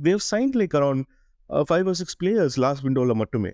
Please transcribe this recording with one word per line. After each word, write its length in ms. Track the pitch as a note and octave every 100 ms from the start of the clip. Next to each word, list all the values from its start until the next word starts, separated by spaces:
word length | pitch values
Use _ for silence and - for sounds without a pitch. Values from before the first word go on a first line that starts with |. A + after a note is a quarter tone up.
they've 220 | D3 G3+ -
signed, 240 | G#3 C4+ B3+
like, 180 | F#3+
around, 300 | D3+ C#3+ C3+ C3+ _ _ _ -
uh, 140 | D3 D3
five 180 | E3+ F#3+
or 40 |
six 140 | F3+ F3+ -
players 260 | F3+ A3 D#3+ B2+
last 280 | B2+ C#3
window-ல 300 | C3+ C3 B2
மட்டுமே. 380 | A2 A2 A#2+ F#2+